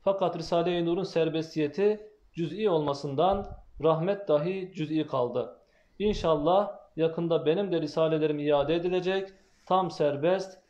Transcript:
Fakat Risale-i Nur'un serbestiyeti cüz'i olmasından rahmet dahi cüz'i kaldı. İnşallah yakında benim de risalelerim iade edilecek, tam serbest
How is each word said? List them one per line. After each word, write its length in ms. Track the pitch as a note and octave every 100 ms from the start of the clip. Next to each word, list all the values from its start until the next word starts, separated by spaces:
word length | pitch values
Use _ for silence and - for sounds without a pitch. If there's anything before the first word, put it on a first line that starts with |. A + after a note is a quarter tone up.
Fakat 340 | G3 G3 F3 E3
Risale-i 500 | D#3+ E3+ F3 F3 E3+
Nur'un 180 | F3
serbestiyeti 1040 | F#3 E3+ D#3+ D#3+ D#3+ D#3+ D3 E3 G3+ G#3+ - _ _
cüz'i 380 | D#3+ E3 F#3 G#3+
olmasından 760 | D#3+ D3 C#3+ C#3+ C3+ F3+ G3+ G3+ - - -
rahmet 460 | D3+ D#3 F3 G3+ -
dahi 440 | D3+ E3 F#3+ F3+
cüz'i 320 | - D3+ D#3 D3+
kaldı. 500 | C3+ B2 A#2+ A2+ - _ _ _ -
İnşallah 800 | G#3 G3+ E3+ D#3 D3 F#3+ G3+ - - -
yakında 500 | D#3+ E3 E3+ D#3+ C#3+
benim 260 | F3 G3
de 80 | E3+
risalelerim 580 | D3 - D#3+ D#3 D#3 D3
iade 360 | D3 C#3+ C#3+
edilecek, 540 | E3+ F3+ F3+ F3 G3 F#3+ - _ _ -
tam 240 | F#3 F#3
serbest 680 | - D3 C#3 D#3+ F#3+ F#3+ -